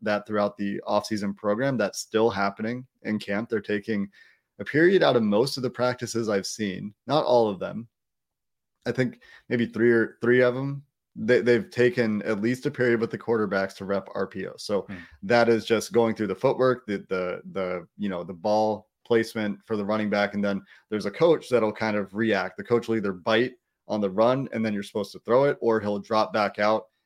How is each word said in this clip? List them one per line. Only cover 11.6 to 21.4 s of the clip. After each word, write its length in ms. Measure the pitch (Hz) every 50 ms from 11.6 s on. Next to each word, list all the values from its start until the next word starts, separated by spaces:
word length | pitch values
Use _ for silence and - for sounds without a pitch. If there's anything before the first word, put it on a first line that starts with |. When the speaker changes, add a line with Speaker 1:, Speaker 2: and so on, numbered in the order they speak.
| 98 -
Speaker 1:
taken 520 | - 123 123 123 120 123 117 110 107 104
at 180 | - - 110 98
least 260 | 104 120 127 123 -
a 40 | 147
period 300 | 143 - 127 123 117 113
with 100 | 113 107
the 80 | - 104
quarterbacks 560 | - - 120 110 107 95 98 95 95 95 -
to 80 | - 98
rep 240 | 95 98 95 95 - -
R 120 | 104 98
P 200 | 95 - 95 92
O. 60 | 90 -
So 260 | - - - 101 95
Speaker 2:
Hmm. 120 | 90 - 98 90 82 - - _ -
Speaker 1:
that 240 | 98 117 120 117 113
is 160 | 117 110 104
just 280 | - 117 107 - -
going 220 | 95 117 117 113 107
through 140 | 107 107 98
the 60 | 92
footwork, 520 | - - 139 127 - 127 127 123 123 _
the, 180 | 107 101 92 - _
the, 340 | 95 92 92 90 90 - - 92
the, 340 | 85 98 92 90 90 90 87 _ _
you 120 | - 104 101
know, 160 | 92 87 90
the 80 | 85
ball 560 | 92 82 85 107 104 107 110 110 107 104 - _ _ _ _
placement 520 | _ 120 113 110 - - 113 107 104 98 98 _
for 120 | - 113
the 80 | 104 101
running 260 | 98 107 107 107 104
back. 240 | 101 104 104 98 104
And 100 | 104 101
then 180 | 101 101 95 - _ - - _ _
there's 160 | 107 107 92
a 40 | 101
coach 380 | - - 160 175 156 131